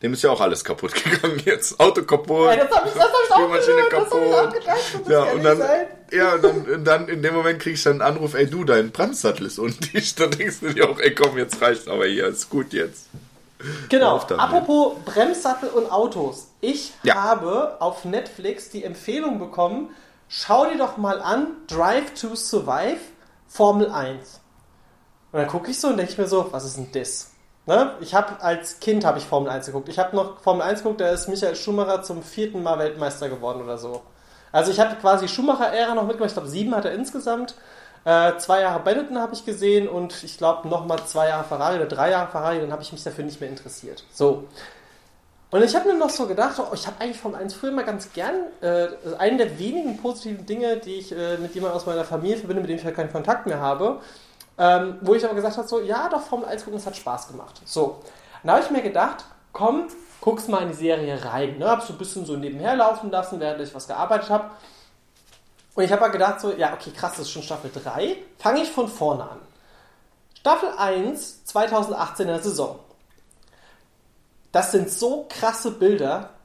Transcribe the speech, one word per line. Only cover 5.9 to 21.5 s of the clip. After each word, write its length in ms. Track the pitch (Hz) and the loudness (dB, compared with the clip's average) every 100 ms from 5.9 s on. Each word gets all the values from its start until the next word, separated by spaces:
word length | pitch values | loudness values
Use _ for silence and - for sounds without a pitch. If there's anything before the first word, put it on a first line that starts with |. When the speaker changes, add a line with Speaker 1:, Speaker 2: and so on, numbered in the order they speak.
| - - | -10 -2
Speaker 1:
ja, 220 | 165 185 170 | 2 4 6
und 80 | |
dann, 180 | 190 208 127 151 | 6 4 -2 0
und 80 | 151 | 4
dann 220 | 156 165 | 4 2
in 120 | 165 | -2
dem 100 | 151 | 0
Moment 260 | 165 165 160 | 2 2 0
krieg 140 | - | -4
ich 100 | 156 | 0
dann 100 | - | 2
einen 220 | 143 127 151 | 4 2 2
Anruf, 200 | 151 139 | -2 2
"Ey 100 | 143 | 2
du, 160 | 165 | 2
dein 280 | 170 117 110 | 4 4 4
Bremssattel 560 | - 202 277 113 - 98 | 0 -2 2 0 0 -6
ist 100 | - | -4
undicht." 600 | 117 120 156 208 208 - | -4 -4 -4 -2 -2 0
<laughs> 0 | |
Da 80 | 160 | 0
denkst 300 | 147 196 - | 2 -4 -4
du 100 | 156 | -6
dir 140 | 139 143 | 2 2
auch, 120 | 139 | 4
"Ey 160 | 143 139 | 2 4
komm, 200 | 143 127 | 2 2
jetzt 240 | 123 - | -4 2
reicht's 240 | 120 113 - | 2 2 -2
aber 180 | 101 98 | 0 0
hier, 220 | 101 95 | 2 -2
ist 240 | 107 - | -2 -4
gut 220 | 147 127 | -4 -2
jetzt." 340 | 98 82 - - - - - _ _ 139 151 139 | -4 -4 -8 -20 -20 -20 -20 _ _ -12 -12 2
Speaker 2:
Genau, 220 | 262 247 | 6 6
Speaker 1:
Auf 160 | - - | 4 0
damit. 160 | - 247 | 0 4
Speaker 2:
apropos 480 | 349 - 294 285 - | 4 4 4 4 2
Bremssattel 680 | - 202 247 349 262 254 262 | -4 2 2 2 -2 -2 0
und 220 | 233 226 | 0 0
Autos. 580 | 190 240 202 139 127 - _ | 0 0 -2 -6 -6 -18 _
Ich 320 | 226 285 - - | -4 -4 -6 -4
Speaker 1:
Ja. 120 | - - | 0 2
Speaker 2:
habe 640 | 208 226 170 214 302 - | 4 2 2 -2 -2 -2
auf 240 | 170 175 180 | -4 -4 -6
Netflix 640 | 202 - - 190 - - | -6 -6 -8 -8 -8 -12
die 140 | 208 | -12
Empfehlung 560 | 190 170 - 269 311 214 | -12 -12 -6 -4 -4 -4
bekommen, 500 | 175 - 175 226 311 - - _ _ | -6 0 0 0 -8 -14 -20 _ _
"Schau 380 | - - 226 302 | -10 2 4 4
dir 80 | 320 | 2
doch 200 | 269 - | -2 -2
mal 220 | 202 190 | -2 -2
an, 280 | 165 233 311 | 0 0 -2